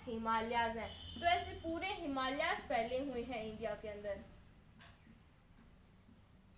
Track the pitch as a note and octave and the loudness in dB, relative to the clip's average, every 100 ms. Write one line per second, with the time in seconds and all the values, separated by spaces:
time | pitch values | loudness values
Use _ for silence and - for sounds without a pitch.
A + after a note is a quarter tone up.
0 | - A3+ A3+ A3+ A3+ A#3+ A#3 A3+ G3+ - | -4 -2 2 2 4 4 4 2 -4 -6
1 | - - E4+ F4 F4+ F#4 E4 E4 F#4 G4+ | -10 0 4 4 4 -4 -2 0 0 -2
2 | E4 C4+ C4 C#4+ E4 G4+ - B3 A#3 B3+ | 0 2 2 2 2 2 2 2 2 0
3 | C#4+ A#3+ A#3 B3 A3 G#3+ A3 G#3 G#3+ G#3 | 0 -2 -2 -4 -4 -2 -2 -2 -6 -6
4 | G#3 G3+ - - - - - - - - | -4 -6 -8 -16 -20 -20 -20 -20 -20 -20
5 | - - - - - - - - - - | -20 -20 -20 -20 -20 -20 -20 -20 -20 -20
6 | - - - - - | -20 -20 -20 -20 -20